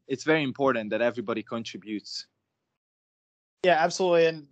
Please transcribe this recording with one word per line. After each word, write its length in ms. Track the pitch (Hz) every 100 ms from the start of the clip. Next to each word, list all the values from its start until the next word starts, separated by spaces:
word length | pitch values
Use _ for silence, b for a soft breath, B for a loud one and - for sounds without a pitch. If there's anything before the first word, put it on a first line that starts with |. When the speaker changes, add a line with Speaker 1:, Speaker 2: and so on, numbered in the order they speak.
| -
Speaker 1:
it's 160 | 139
very 180 | 151 160
important 480 | 135 123 135 120 107
that 100 | 110
everybody 400 | 120 113 110 110
contributes. 840 | - 117 113 104 101 104 - - - _ _ _ _ _ _ _ _ _ _ _ _ _
Speaker 2:
Yeah, 120 | 180 160
absolutely. 480 | 175 - 185 170 165
And 220 | 160 143